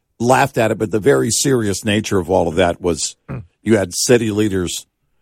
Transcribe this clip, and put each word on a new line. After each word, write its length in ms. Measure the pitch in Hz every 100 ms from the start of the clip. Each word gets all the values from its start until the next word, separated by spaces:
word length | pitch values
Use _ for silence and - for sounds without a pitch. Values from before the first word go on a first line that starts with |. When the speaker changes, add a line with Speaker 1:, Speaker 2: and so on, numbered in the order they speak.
| _ -
Speaker 1:
laughed 380 | 120 127 139 127
at 140 | 110
it, 60 | 98
but 140 | 107
the 80 | 107
very 300 | 113 135 127
serious 540 | - 139 127 104 92 107
nature 320 | 104 101 98
of 100 | 87
all 180 | 92 82
of 60 | 80
that 260 | 87 85
was 340 | - 73 - - -
Speaker 2:
Hmm. 100 | 123 - _
Speaker 1:
you 160 | 107 107
had 160 | 95
city 380 | - - 117 110
leaders 540 | 104 107 95 85 - - _ _ _